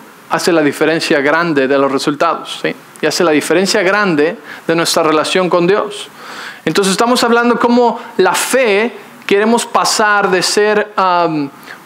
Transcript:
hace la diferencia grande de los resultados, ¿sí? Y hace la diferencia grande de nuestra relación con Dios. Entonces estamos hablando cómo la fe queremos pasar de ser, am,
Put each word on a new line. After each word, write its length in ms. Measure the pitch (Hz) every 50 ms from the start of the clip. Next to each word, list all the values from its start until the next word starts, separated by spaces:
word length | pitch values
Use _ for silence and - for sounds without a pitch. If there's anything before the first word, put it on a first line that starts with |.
| - - - - - -
hace 240 | 156 160 - 190 175
la 80 | 160
diferencia 580 | 156 143 131 - 160 151 160 165 - - 165 147
grande 480 | 135 143 151 165 175 170 156 139 135 127
de 100 | 139 139
los 140 | 139 135
resultados, 680 | 131 135 - 160 147 139 175 165 151 - - - - -
¿sí? 120 | - 160 - - - - - -
Y 40 | -
hace 200 | 151 147 - 185
la 60 | 165
diferencia 520 | 151 147 143 - 160 175 196 190 - 214 190
grande 540 | 180 196 208 208 196 165 147 147 160 - - - - - - -
de 80 | - 165
nuestra 300 | 170 170 170 - 180 160
relación 460 | 156 156 156 143 - - 185 185 170
con 180 | 175 175 170 175
Dios. 400 | 202 214 - - - - - - - - - - - - - - - - -
Entonces 280 | - 160 202 202 190
estamos 300 | 190 - 262 254 254 247 254
hablando 340 | 233 233 240 233 240 233 233
cómo 400 | - 240 240 240 240 233 208 - - - -
la 180 | - 185 185 175
fe 600 | - - - - 254 269 220 196 202 220 233 - - - - - - -
queremos 400 | - 196 202 214 226 233 226 -
pasar 640 | - - 208 175 - - - 220 208 208 202 196 190
de 100 | 185 180
ser, 520 | 165 - - 214 208 214 214 208 208 - -
am, 540 | - 190 185 180 175 170 165 160 151 143 135 - - - - - - -